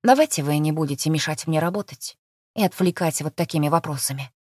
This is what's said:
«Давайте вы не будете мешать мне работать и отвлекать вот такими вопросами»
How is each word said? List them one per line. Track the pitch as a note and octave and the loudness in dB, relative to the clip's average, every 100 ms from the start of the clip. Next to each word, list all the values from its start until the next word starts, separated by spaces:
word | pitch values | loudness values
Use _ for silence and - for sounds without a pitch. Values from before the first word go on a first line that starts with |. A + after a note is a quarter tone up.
«Давайте | A#3+ C4+ D#4 - | 6 6 4 0
вы | C#3+ D3+ | 0 2
не | D3+ | 0
будете | D#3 D3+ C#3 D#3 | 0 -2 -2 0
мешать | D#3 E3 D3+ - | 0 -2 -4 -2
мне | D#3 | 0
работать | E3+ F3+ - - - - _ _ _ | 0 -4 -10 -14 -16 -18 _ _ _
и | - | 0
отвлекать | G3 - F#3 - E3 - | 0 2 0 2 -2 -2
вот | D3+ | -6
такими | - E3 D#3+ D3 | -4 -2 0 2
вопросами» | E3 D#3+ C#3 - C3+ C3+ _ | 2 0 -6 -6 -6 -10 _